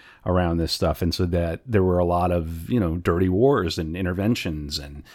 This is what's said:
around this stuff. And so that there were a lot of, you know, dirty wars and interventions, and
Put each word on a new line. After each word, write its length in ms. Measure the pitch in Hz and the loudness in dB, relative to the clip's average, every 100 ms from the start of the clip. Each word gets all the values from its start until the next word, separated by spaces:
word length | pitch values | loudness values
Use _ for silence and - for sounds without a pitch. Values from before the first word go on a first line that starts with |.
| - - - | -20 -8 0
around 300 | 90 87 85 | 2 2 2
this 140 | 80 | 0
stuff. 280 | - 85 76 | 0 0 0
And 120 | 87 | -2
so 100 | - 90 | 0 0
that 340 | 87 85 82 127 | 0 -2 -6 -2
there 180 | 107 | 2
were 140 | 92 87 | 4 4
a 40 | |
lot 280 | 87 87 90 | 2 2 2
of, 360 | 87 82 82 82 | 0 -2 -8 -4
you 120 | 123 | 0
know, 160 | 87 85 | 0 0
dirty 320 | 90 87 92 | 0 2 2
wars 500 | 92 131 135 87 80 | 4 4 2 0 -4
and 180 | 80 85 | -4 -4
interventions, 840 | 90 90 104 123 95 78 73 76 | -4 -2 0 0 -4 -6 -8 -10
and 260 | 71 73 - | -10 -16 -18